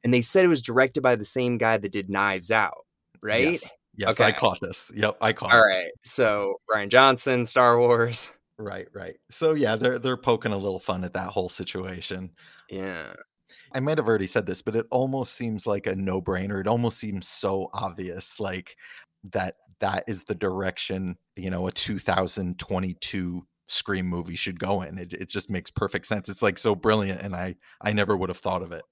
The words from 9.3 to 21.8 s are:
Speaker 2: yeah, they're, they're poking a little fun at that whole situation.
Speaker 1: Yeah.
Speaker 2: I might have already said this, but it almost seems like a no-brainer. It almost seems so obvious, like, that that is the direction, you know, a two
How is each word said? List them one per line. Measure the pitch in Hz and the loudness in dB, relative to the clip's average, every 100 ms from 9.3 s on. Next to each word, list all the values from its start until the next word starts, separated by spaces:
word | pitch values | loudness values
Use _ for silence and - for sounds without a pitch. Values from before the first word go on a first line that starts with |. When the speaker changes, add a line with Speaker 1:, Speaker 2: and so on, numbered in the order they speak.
| - 160 | 0 0
Speaker 2:
yeah, | 156 120 110 | 4 2 4
they're, | 127 127 | 2 0
they're | 127 127 | -2 0
poking | - 113 113 | 2 2 0
a | 98 | -2
little | 98 92 | -2 -4
fun | - 92 | -4 -4
at | 90 | -4
that | 92 95 | -6 -4
whole | 101 92 | -4 -4
situation. | - 92 95 92 90 - 92 92 _ - - _ | -6 -8 -8 -8 -10 -10 -10 -10 _ -20 -20 _
Speaker 1:
Yeah. | 95 95 87 64 - - _ _ - - 131 | -10 -8 -8 -12 -16 -20 _ _ -20 -8 -4
Speaker 2:
I | |
might | 139 156 | 0 0
have | 113 | 2
already | 113 190 | 2 2
said | 117 95 | 0 -2
this, | 92 | -4
but | - 110 | -2 -2
it | 113 | 0
almost | 127 131 131 123 - | 0 0 -2 -4 -4
seems | 117 107 - | -4 -4 -2
like | 101 104 | -2 -2
a | 95 | -2
no-brainer. | 95 95 87 92 98 101 | -2 -2 -2 -4 -2 -2
It | 95 | 0
almost | 120 117 - | 2 0 -2
seems | 110 98 - | -6 -6 -4
so | - 101 98 92 | -2 -2 -2 -4
obvious, | 101 98 90 92 87 - - | -6 -6 -6 -10 -8 -10 -6
like, | 98 92 - - - - _ _ 98 | -6 -6 -10 -20 -20 -20 _ _ -6
that | 101 92 - _ _ | -4 -4 -6 _ _
that | 101 95 - | -2 -2 -4
is | 95 | -8
the | - 95 | -6 -4
direction, | 95 92 95 - - 95 92 90 _ - | -2 -2 -4 -4 -6 -4 -6 -8 _ -10
you | 92 | -6
know, | 90 90 | -4 -2
a | |
two | - | -4